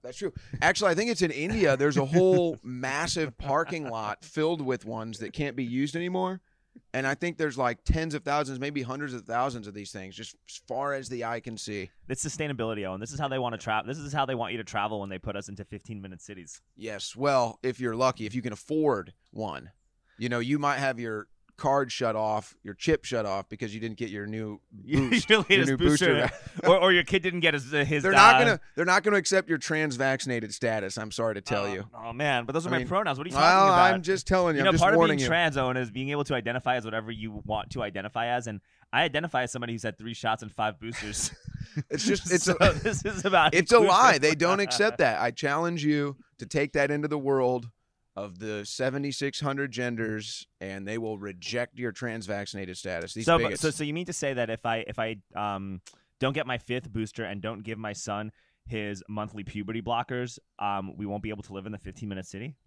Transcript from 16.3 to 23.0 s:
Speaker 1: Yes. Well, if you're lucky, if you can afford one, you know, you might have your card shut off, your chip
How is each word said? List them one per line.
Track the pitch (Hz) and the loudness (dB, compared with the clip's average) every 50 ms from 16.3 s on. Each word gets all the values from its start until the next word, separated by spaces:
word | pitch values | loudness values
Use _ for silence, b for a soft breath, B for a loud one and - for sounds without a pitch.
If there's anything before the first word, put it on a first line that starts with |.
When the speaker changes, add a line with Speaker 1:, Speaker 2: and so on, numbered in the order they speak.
| 104 92 85 73 - - _ _ _ | -16 -16 -16 -18 -20 -20 _ _ _
Speaker 1:
Yes. | - 110 110 107 98 - - - | -14 -12 -10 -10 -10 -10 -12 -8
Well, | 107 135 143 139 131 120 117 - _ - | -2 0 2 4 4 2 2 -2 _ -4
if | 127 123 - | -4 -4 -2
you're | 127 120 113 | -4 -4 0
lucky, | 117 131 131 123 - 113 | 2 2 0 0 -2 -8
if | 104 107 | -6 -6
you | 123 | -6
can | 120 123 104 | -6 -6 -8
afford | - - - 151 156 156 147 127 101 92 - - _ _ _ | -10 -8 -4 -2 0 2 2 2 0 -4 -10 -16 _ _ _
one, | - - 110 101 76 65 64 90 _ _ _ _ _ _ _ _ _ - | -10 -8 -8 -6 -8 -10 -12 -16 _ _ _ _ _ _ _ _ _ -6
you | 110 123 | -4 -2
know, | 120 120 | -2 -2
you | 117 123 143 147 | 0 0 0 0
might | 143 143 143 127 | 2 0 0 0
have | 139 135 131 117 | 0 -2 -2 -2
your | 120 113 110 107 104 _ _ _ _ _ _ - | -6 -6 -6 -8 -10 _ _ _ _ _ _ -4
card | - 139 139 143 139 123 | 0 2 2 2 2 0
shut | - - 127 117 110 110 | -2 -2 -2 0 0 0
off, | 110 107 107 107 - - - _ _ | 0 0 0 -2 -4 -8 -20 _ _
your | 110 101 | -14 -12
chip | _ - 165 160 147 | _ 2 2 2 2